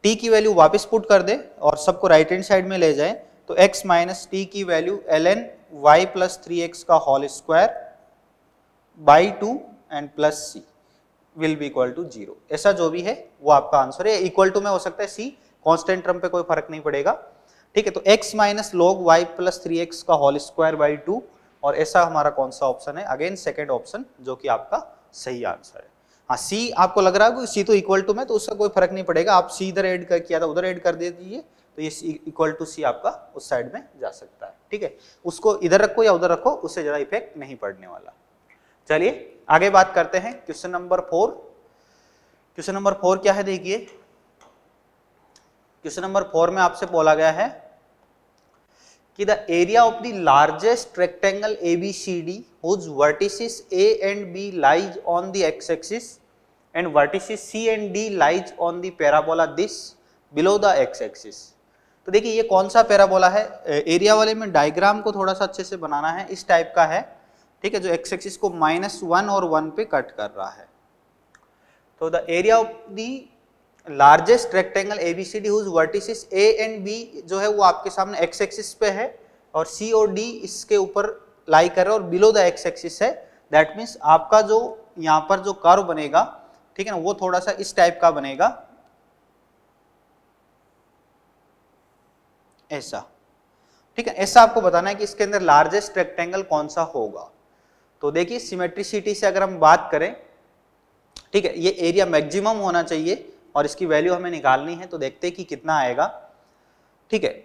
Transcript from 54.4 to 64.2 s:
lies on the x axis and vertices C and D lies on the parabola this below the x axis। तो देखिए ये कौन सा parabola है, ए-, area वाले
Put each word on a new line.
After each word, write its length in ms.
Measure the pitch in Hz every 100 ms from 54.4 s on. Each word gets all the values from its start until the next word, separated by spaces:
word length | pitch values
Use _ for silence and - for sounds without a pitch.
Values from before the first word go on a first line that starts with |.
| 202
lies 420 | 180 139 160 196 170 -
on 220 | 170 190
the 120 | 190
x 260 | 165 160 -
axis 360 | 165 - 226 233 - _ _ _ _ _
and 140 | 165 175
vertices 560 | 147 143 190 - 214 -
C 100 | 220 226
and 180 | 220 208
D 80 | 190 220 196
lies 360 | 151 175 185 -
on 220 | 170 175
the 100 | 185
parabola 540 | 180 147 151 156 160 160 160
this 200 | 208 - - _ _ _ _
below 200 | 147 175 208
the 140 | 202 156
x 220 | 127 -
axis। 340 | 110 - 107 - - _ _ _ _ _ -
तो 40 |
देखिए 200 | 196 226
ये 100 | 220
कौन 240 | 226 190 196
सा 140 | 233
parabola 460 | 220 202 196 190 185
है, 160 | 202 214 - -
ए-, 180 | 147 156
area 260 | 170 202
वाले 200 | 214